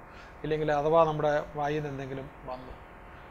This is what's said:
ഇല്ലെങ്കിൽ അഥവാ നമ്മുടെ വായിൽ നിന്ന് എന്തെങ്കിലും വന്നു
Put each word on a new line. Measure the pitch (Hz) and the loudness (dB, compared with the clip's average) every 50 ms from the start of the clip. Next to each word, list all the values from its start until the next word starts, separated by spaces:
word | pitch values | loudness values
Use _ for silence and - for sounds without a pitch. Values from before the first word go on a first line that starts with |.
| - - - - - - - - - | -18 -18 -18 -18 -18 -18 -16 -8 -2
ഇല്ലെങ്കിൽ | 151 156 151 156 151 151 | 0 0 2 2 2 2
അഥവാ | 143 143 156 160 165 165 | 4 4 6 8 8 8
നമ്മുടെ | 160 151 151 147 151 147 147 - - - | 8 6 2 2 4 4 2 0 -2 -4
വായിൽ | 147 147 143 151 | -2 -2 0 0
നിന്ന് | 156 147 147 | 0 -2 -4
എന്തെങ്കിലും | 139 135 135 131 139 135 131 151 - - - | -6 -6 -8 -6 -8 -8 -8 -10 -12 -14 -12
വന്നു | 135 127 127 131 127 - - - - - - - - - - - - | -10 -10 -10 -10 -14 -16 -16 -16 -18 -18 -18 -18 -18 -18 -18 -18 -14